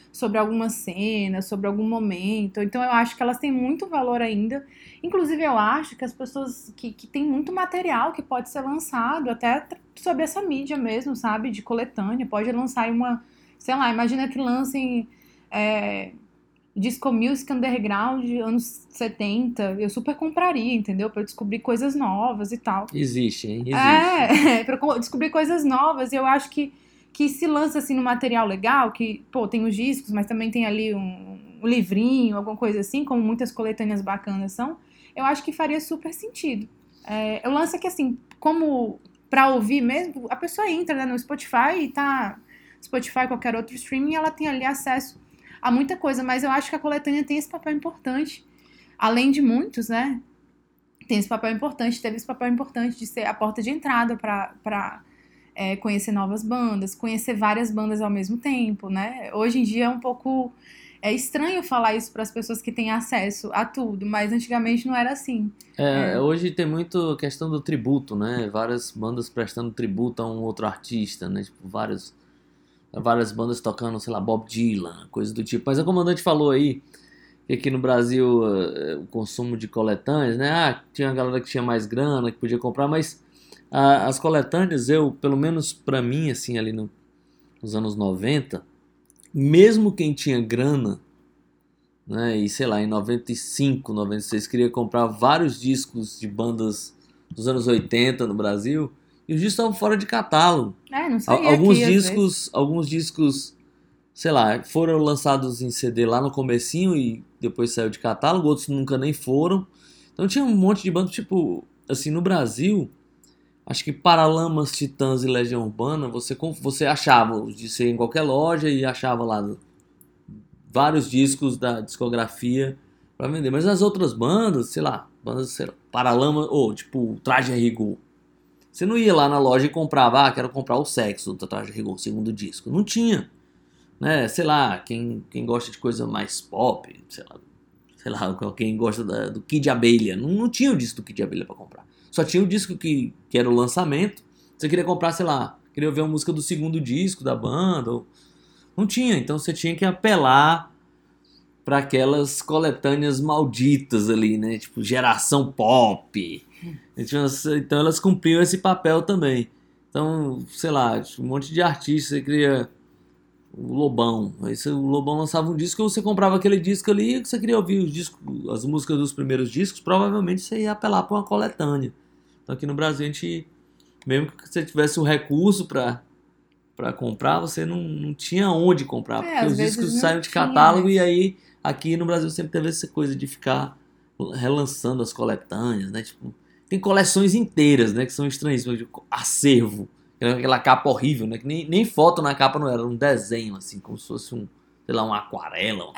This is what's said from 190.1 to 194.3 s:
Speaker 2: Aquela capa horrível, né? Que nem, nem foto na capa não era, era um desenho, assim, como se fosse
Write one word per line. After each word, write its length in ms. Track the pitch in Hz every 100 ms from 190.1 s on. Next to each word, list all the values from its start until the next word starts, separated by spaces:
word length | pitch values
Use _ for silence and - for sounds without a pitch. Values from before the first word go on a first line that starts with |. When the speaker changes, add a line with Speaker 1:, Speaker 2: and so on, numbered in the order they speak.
| _
Speaker 2:
Aquela 380 | 120 123 131 127
capa 300 | 131 131 147
horrível, 380 | 127 123 135 110
né? 100 | 113
Que 80 | 127
nem, 220 | 160 160
nem 160 | 175
foto 380 | 226 - 160 170
na 120 | 151
capa 240 | 139 135 147
não 80 | 143
era, 100 | 120
era 80 | 120
um 80 | 117
desenho, 580 | 143 123 107 117 110
assim, 240 | 95 - 101
como 200 | - -
se 100 | -
fosse 260 | 117 -